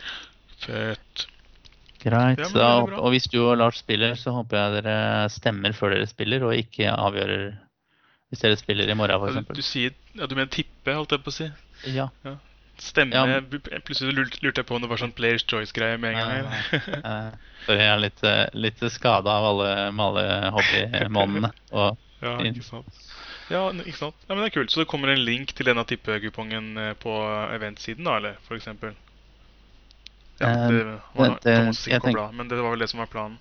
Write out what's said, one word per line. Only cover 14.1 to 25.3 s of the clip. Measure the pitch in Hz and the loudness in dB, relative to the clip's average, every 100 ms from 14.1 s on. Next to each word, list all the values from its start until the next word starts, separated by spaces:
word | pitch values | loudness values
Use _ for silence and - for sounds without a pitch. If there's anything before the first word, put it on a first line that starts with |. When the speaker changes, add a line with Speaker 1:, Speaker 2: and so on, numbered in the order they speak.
| 139 | 0
Speaker 1:
lurte, | 127 - | -2 -2
lurte | 143 135 | -2 -2
jeg | 123 | -2
på | |
om | 120 | -4
det | 120 | -2
var | 113 | -4
sånn | 120 | -4
Player's | 110 117 117 - | 0 2 2 0
Choice-greie | 113 107 - 113 113 | -2 -4 -2 0 0
med | 113 | -2
en | 113 | -2
gang | 113 | -2
Speaker 2:
Nei, | 131 | -2
Speaker 1:
her. | 135 113 - 156 - | -4 -4 -2 -2 -2
<laughs> | 147 | -8
Speaker 2:
nei, | |
nei. | 113 107 110 - - - - | -6 -6 -8 -12 -18 -8 0
Sorry, | 104 | 4
jeg | 107 | 6
er | 104 | 4
litt, | 104 - | 2 0
eh, | 107 107 104 | 2 4 2
litt | 110 110 110 117 | 0 -4 -2 -4
skadet | - 123 104 101 | 0 4 4 4
av | 104 | 2
alle, | 107 101 101 101 101 | 4 4 2 0 0
med | 104 101 | 0 0
alle | 98 98 98 101 | 2 0 0 0
hobbymånedene, | 104 98 101 104 104 107 104 98 101 113 - - | 2 2 2 0 -2 0 2 2 0 -2 -4 -6
og | 104 101 107 - - | 0 0 0 -10 -10
Speaker 1:
Ja, | 120 120 | -6 -4
ikke | 117 120 | -4 -6
sant. | 120 120 135 - - - - - - | -10 -14 -16 -20 -20 -18 -16 -16 -6
Ja, | 170 190 | -2 -2
n-, | 185 | -4
ikke | 170 143 | -10 -10
sant. | 151 - - | -10 -10 -8
Ja, | |
men | 196 | -4
det | 214 | -2
er | 151 | -2
kult. | 120 | 0
Så | 160 | 0
det | 156 | 0
kommer | 151 135 | -2 0
en | 135 | 2
link | 120 | 0